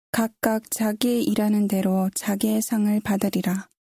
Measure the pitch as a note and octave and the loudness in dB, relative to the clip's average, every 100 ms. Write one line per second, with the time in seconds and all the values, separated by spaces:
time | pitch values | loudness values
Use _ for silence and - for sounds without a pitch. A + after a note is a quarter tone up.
0 | - - A3+ - A3+ A3 - - A3 G#3+ | -6 -2 -2 0 0 0 -4 -2 -2 0
1 | B3 A#3+ G#3+ G#3+ G#3 G#3 G3+ F#3+ F#3+ F#3+ | 0 0 0 0 2 2 2 0 2 0
2 | F#3+ - G#3 G3+ G#3+ A3 - A3+ G#3 G#3 | 0 -4 -4 -2 0 0 0 0 2 0
3 | G#3 G3 G3+ F#3 F#3 F#3+ - _ | 0 0 0 0 -2 -4 -6 _